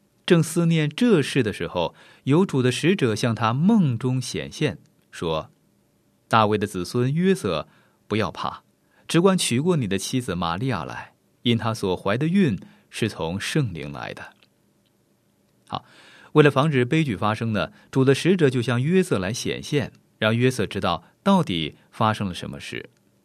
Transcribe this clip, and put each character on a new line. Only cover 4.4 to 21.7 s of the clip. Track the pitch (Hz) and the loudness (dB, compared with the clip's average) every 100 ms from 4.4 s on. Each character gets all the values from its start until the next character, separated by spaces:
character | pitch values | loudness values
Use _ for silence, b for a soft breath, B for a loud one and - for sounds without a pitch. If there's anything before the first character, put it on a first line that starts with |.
| 69 | -8
现， | - 143 76 _ _ _ | -4 -4 -4 _ _ _
说 | - 85 80 - _ _ _ _ _ _ _ - | -8 -4 -4 -6 _ _ _ _ _ _ _ 2
：“大 | 113 107 | 4 4
卫 | 107 | 2
的 | 101 | -2
子 | 92 | -4
孙 | 87 123 127 | -4 -2 0
约 | 156 190 | 2 2
瑟， | 185 101 78 - b b b - | 2 0 -4 -6 b b b -4
不 | |
要 | 107 92 | -2 -2
怕， | - - - _ _ b b b | -4 -8 -8 _ _ b b b
只 | 160 | 4
管 | 190 185 | 4 4
娶 | - 120 | 2 0
过 | 175 165 | 2 0
你 | 98 | 0
的 | 98 | -2
妻 | - 131 | -2 -4
子 | 120 87 | -4 -4
玛 | 85 87 | -2 -2
利 | 131 | -4
亚 | 98 | -4
来， | 65 60 - _ _ _ | -6 -12 -14 _ _ _
因 | 120 113 | 0 2
她 | 110 | 0
所 | 107 98 87 | -4 -2 -2
怀 | 98 117 | -2 -2
的 | 156 | 2
孕 | 196 160 92 B B B | 2 2 0 B B B
是 | - 107 | -4 -4
从 | - 82 98 | -4 -6 -6
圣 | - 165 120 | -4 -2 -2
灵 | 80 71 | -6 -10
来 | 67 53 | -10 -12
的。” | - - _ _ _ _ _ _ _ _ _ _ _ _ _ - | -14 -18 _ _ _ _ _ _ _ _ _ _ _ _ _ -12
好， | - B B B B B | -12 B B B B B
为 | 151 | 4
了 | 147 | 4
防 | 131 156 | 4 2
止 | 131 | 2
悲 | 123 160 | 0 0
剧 | 147 90 | -2 -2
发 | 107 | -4
生 | 110 113 | -2 -2
呢， | 104 80 B B | -2 -4 B B
主 | 135 | 2
的 | 131 | 4
使 | 135 160 185 | 4 2 2
者 | 139 | 2
就 | 123 | 2
向 | 123 120 | 0 -2
约 | 143 185 | 2 2
瑟 | 175 113 | 2 0
来 | 90 | -2
显 | 127 87 65 | -4 -6 -6
现， | - 147 101 - _ - | -4 -4 -4 -10 _ -2
让 | 110 | 0
约 | 117 127 | 2 0
瑟 | 120 | 0
知 | 92 101 | -4 -4
道 | 92 85 b b | -4 -4 b b
到 | 196 190 | 2 2
底 | 147 85 73 | 2 -4 -6